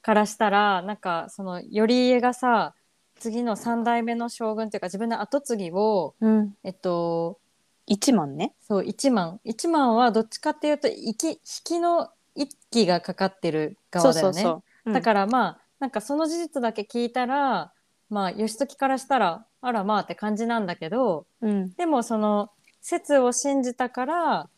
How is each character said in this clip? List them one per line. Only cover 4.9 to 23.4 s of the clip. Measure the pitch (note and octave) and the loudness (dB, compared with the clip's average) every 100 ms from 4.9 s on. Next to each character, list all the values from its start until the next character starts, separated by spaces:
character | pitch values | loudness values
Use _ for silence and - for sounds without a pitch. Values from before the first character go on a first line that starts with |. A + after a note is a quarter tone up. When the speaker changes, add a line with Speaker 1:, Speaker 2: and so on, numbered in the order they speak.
| F#3+ | -4
Speaker 1:
分 | A#3 | -4
の | A3+ | -4
跡 | G#3+ C#4+ | -2 -2
継 | C#4+ A3+ | -2 -4
ぎ | F3 | -2
を、 | F3+ G#3+ G3+ D3+ _ | 0 2 2 -2 _
Speaker 2:
う | A3 | 2
ん。 | A3 G#3 G3+ | 4 2 -6
Speaker 1:
え | F#3+ | -14
っ | |
と、 | F3+ F#3 F3 E3+ E3+ E3+ G3 _ _ _ _ - | -6 -2 -2 0 -2 -4 -8 _ _ _ _ -2
Speaker 2:
一 | G3+ - | 0 4
幡 | A3 C#3+ C#3 | 2 2 -4
ね。 | A3+ _ | -6 _
Speaker 1:
そ | _ G3+ | _ -2
う、 | |
一 | - - C#4 | -2 -2 0
幡。 | A3+ E3+ F#3 | 2 -2 -8
一 | - A3+ E4+ | -10 -6 0
幡 | D#4+ B3+ | 2 4
は | A3+ B3 | 4 4
ど | A3 | 2
っ | A3+ | -2
ち | - | -4
か | D4+ | -6
っ | D4+ | -2
て | D4+ | -2
い | |
う | D4 | 0
と、 | C#4+ | -2
生 | - - | -4 -8
き、 | G#3+ D#4+ | -4 -4
引 | D4+ - - | -6 -12 -14
き | - E4+ | -4 -2
の | E4+ E4+ - _ _ | 2 0 -2 _ _
一 | - C#4+ - _ | -8 -8 -8 _
揆 | A#3 F3+ | 2 4
が | F3 | 2
か | F3 | -2
か | - F#3+ | -2 -4
っ | _ | _
て | E3+ | -2
る | D#3 D3+ - _ | -2 -4 -8 _
側 | F3 C4 | 4 4
だ | D#3+ | 4
よ | F#3+ | 0
ね。 | |
Speaker 2:
そ | F3 | 2
う | |
そ | G3 | -2
う | |
そ | E3 | -2
う。 | _ _ A3+ | _ _ -2
う | |
ん。 | |
Speaker 1:
だ | G3+ | 0
か | A3+ | 2
ら、 | G3+ G3 | 2 2
ま | B3 F#3+ | 2 0
あ、 | - _ _ | -4 _ _
な | C4 | -4
ん | |
か | A3 | -4
そ | G#3+ D4 | -2 -2
の | D#4+ | -2
事 | E4+ | -2
実 | E4 C#4+ | -4 -2
だ | A#3 | -2
け | A3+ | -4
聞 | G#3 A#3+ | -6 -4
い | A#3+ | -2
た | B3+ B3 | -2 -2
ら、 | C#4 C4+ G3+ D3+ _ _ _ _ | 0 0 0 -4 _ _ _ _
ま | G#3 F#3+ | -4 -2
あ、 | |
義 | G3+ A3 - | -2 -4 -2
時 | C#4 - | -6 -2
か | C4+ | 0
ら | C4 | 0
し | - | 0
た | C4 | 2
ら、 | F#3+ E3 _ _ | 2 0 _ _
あ | B3+ | -4
ら | A3+ | -2
ま | G3 G#3+ | 0 0
あ | |
っ | - | -2
て | |
感 | F3 G#3 G#3 | -6 -4 -2
じ | A3+ | 0
な | A#3 | -2
ん | F#3+ | -2
だ | F3 | -6
け | D#3+ | -4
ど、 | A3 A#3+ D#3 _ _ | -2 0 -2 _ _
Speaker 2:
う | A3 | -2
ん。 | G3+ F#3 | 0 -2
Speaker 1:
で | F3+ | -4
も | F4 C4+ | 0 0
そ | A3+ A3+ | 0 0
の | G#3+ G#3 G3+ _ _ _ | 2 0 -2 _ _ _
説 | - F4 - C#4+ | -6 -6 2 4
を | B3 | 4
信 | A#3+ | 0